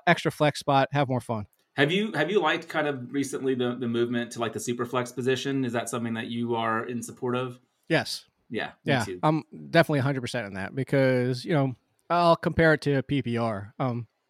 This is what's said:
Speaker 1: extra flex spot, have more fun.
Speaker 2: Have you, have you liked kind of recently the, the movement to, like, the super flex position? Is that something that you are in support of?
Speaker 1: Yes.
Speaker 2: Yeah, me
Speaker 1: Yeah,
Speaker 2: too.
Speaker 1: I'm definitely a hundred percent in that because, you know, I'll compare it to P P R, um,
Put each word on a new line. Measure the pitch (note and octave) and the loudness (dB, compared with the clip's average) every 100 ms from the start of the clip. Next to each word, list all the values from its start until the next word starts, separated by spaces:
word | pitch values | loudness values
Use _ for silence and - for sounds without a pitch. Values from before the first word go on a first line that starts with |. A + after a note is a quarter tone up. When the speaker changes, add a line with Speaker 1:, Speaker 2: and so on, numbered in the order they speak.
| - | 4
Speaker 1:
extra | E3 D#3+ | 2 2
flex | - D3+ - | 2 0 2
spot, | - C#3 C3+ | 2 2 2
have | C#3 C3 | 0 0
more | B2+ | -2
fun. | - A2+ G2+ _ _ - | -2 -6 -6 _ _ 0
Speaker 2:
Have | C#3+ | 2
you, | F#3 G#3+ | 2 0
have | D#3 D#3 | -2 0
you | G3+ | 2
liked | D#3 E3 - | 2 0 -2
kind | D#3+ D3 | -2 -2
of | C3 A#2+ | -4 -6
recently | C#3 B2+ C3 C3 C3 | -4 -4 -2 -2 0
the, | B2 A#2+ | 0 -2
the | A#2+ | -2
movement | A#2 A#2+ A#2+ A#2 | 0 0 -2 -4
to, | A#2 | -4
like, | A2+ | -4
the | A2 | -4
super | - A#2+ B2 | -4 -4 -2
flex | B2+ A#2+ | -2 -2
position? | - B2 B2+ C#3 C#3 B2+ | -2 0 0 0 -2 -2
Is | |
that | A#2 A#2 | -2 -4
something | B2 A#2 A2+ | -4 -4 -4
that | A2+ | -4
you | A#2 A#2+ A#2 | -4 -2 0
are | A2+ A2+ - | 0 0 -2
in | A#2+ | -8
support | A2+ - B2+ B2 | -10 -6 -2 -2
of? | B2+ B2 _ _ _ | -4 -8 _ _ _
Speaker 1:
Yes. | D#3+ - - - _ _ | 0 0 -8 -12 _ _
Speaker 2:
Yeah, | G#2+ D2 - | -6 -6 -6
me | - | 0
Speaker 1:
Yeah, | C3+ G#2 | 0 0
Speaker 2:
too. | F2+ | 0
Speaker 1:
I'm | D3+ D#3 - D#3 D3 | 0 0 -4 -16 2
definitely | D#3+ D#3+ D3 | 4 4 2
a | |
hundred | C3 C3+ | 2 -2
percent | A#2+ B2 G2+ | -4 -6 -6
in | G2 | -6
that | G2 C3+ | -6 -4
because, | C3 C#3 C3 B2+ B2 B2 - | 0 4 4 4 0 -2 0
you | |
know, | D3+ C3+ A#2+ _ _ _ | 2 2 -2 _ _ _
I'll | E3+ E3+ E3 | 2 4 4
compare | F3 D#3+ E3 | 2 4 6
it | D3+ | 4
to | C#3+ C#3 | 2 0
P | - C#3+ | 0 -2
P | A#2+ A#2 | 0 0
R, | A#2 G2+ G2 - | 0 -2 -8 -4
um, | C3 A#2+ A2+ _ | -2 -2 -8 _